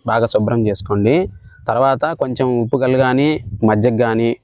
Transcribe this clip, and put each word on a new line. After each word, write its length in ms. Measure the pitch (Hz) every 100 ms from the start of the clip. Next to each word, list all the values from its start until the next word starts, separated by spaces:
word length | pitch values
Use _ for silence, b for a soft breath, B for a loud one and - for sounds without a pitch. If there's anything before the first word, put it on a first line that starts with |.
| 113
బాగా 200 | 113 113
శుభ్రం 400 | 107 107 117 107
చేసుకోండి. 600 | 101 - 101 104 160 196 b b b -
తర్వాత 440 | 117 135 131 151
కొంచెం 480 | 170 131 123 127 120
ఉప్పు 160 | 117 135
కల్లు 220 | 127 131
కానీ 420 | 127 127 147 151 - -
మజ్జిగ 320 | 110 107 120 113
కానీ 400 | 117 113 117 120